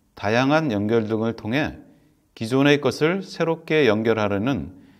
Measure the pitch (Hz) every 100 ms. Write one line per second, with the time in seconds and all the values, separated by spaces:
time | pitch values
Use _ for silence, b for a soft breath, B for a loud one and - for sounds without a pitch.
0 | _ - 101 113 135 151 156 104 104 117
1 | 107 110 113 113 107 131 117 - b b
2 | b b _ - 113 131 143 143 139 -
3 | 156 196 190 - 165 165 - 156 131 107
4 | 113 110 104 98 117 143 71 B B